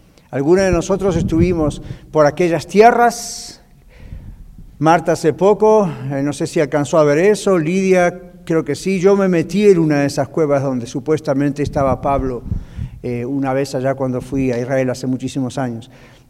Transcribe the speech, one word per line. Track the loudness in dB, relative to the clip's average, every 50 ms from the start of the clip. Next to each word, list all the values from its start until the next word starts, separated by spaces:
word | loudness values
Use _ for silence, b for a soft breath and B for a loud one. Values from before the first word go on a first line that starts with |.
| b b b b b b
Algunos | -8 -4 0 2 2 4 4
de | 2
nosotros | 0 0 0 -2 -2 -2 0 0 0
estuvimos | 0 -2 0 2 2 2 2 2 0 -2 -2 -4 -6 B B B B B B
por | 2 2 2
aquellas | 2 2 2 0 0 0 -2 -4
tierras. | 0 4 6 6 6 6 6 4 2 2 -2 -8 -12 -14 -14 -16 -16 -20 -20 _ _ _ _ _ B B B B B B B B B B B B -20 -20 -20 -20 -20 -12 -2
Marta | 2 2 4 4 2 0
hace | -2 0 0 -2 0
poco, | 2 2 2 4 4 4 4 4 4 2 0 -2 -6 -8 -6
eh, | -4 -4 -4
no | -4 -4
sé | -4 -6 -4
si | -2 -2
alcanzó | -2 0 0 -2 -2 2 2 2
a | 4
ver | 4 4 4
eso, | 4 2 2 2 2 0 0 2
Lidia | 0 0 -2 0 2 2 4 4 4 2 0 -4 -10 -20 -20 -18 -6
creo | -2 -2 -2 0
que | -2 -6
sí, | -6 -4 -4 -2 2
yo | 4 4 4
me | 4 4 2
metí | 2 0 0 -2 -2 2 4 4
en | 6 4
una | 4 2 2 0
de | 0 0
esas | -2 -4 -4 -4
cuevas | -2 -2 0 2 2 0 0
donde | -2 -4 -4 -6 -6
supuestamente | -8 -8 -4 -2 -2 -2 -2 -2 -2 0 0 -2 -2 -4
estaba | -6 -4 -2 -2 0 0 -2 -2
Pablo, | -2 -2 -2 -2 -2 -4 -6 -8 -6 B B B B B B B B -10 B B -8
eh, | -6 -6 -6 -6
una | -6 -4 -4 -2 -2 0
vez | -2 -2 -2 -4
allá | -4 -2 -2 -2
cuando | -2 -4 -4 -4 -6
fui | -6 -6 -4 -2 -2 -2
a | -2 -2
Israel | -4 -2 -2 0 0 -2
hace | -2 -4 -4
muchísimos | -4 -4 -4 -6 -6 -6 -6 -6 -6 -4 -6
años. | -6 -6 -6 -10 -12 b b b b b b b b b